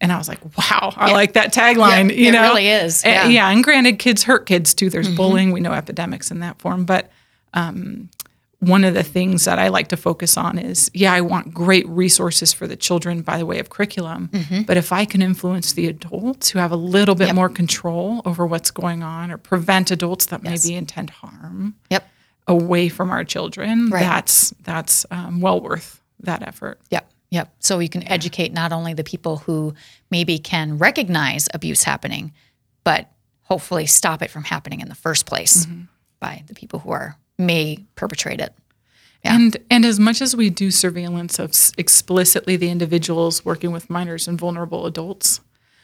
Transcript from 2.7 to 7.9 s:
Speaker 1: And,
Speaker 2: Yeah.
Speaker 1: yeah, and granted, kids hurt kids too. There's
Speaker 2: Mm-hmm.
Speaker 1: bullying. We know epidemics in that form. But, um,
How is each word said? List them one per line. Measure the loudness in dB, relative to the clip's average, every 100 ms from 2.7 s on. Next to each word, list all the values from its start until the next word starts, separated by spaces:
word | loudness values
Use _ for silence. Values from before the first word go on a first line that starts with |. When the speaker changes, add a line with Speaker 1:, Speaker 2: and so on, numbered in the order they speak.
| 4 2 2
Speaker 1:
And, | 2 4 6
Speaker 2:
Yeah. | 6 6
Speaker 1:
yeah, |
and | 4
granted, | 6 6 4 4
kids | 2 2
hurt | 4 2 4
kids | 2 2
too. | 0 0
There's | 0 -2
Speaker 2:
Mm-hmm. | 2
Speaker 1:
bullying. | 4 4 4
We | 2
know | -2
epidemics | -4 -4 -6 -4 -6 -8
in | -8
that | -10 -8
form. | -4 -2
But, | 0 0 -2 _ _ _ _
um, | -4 -4 -6 -10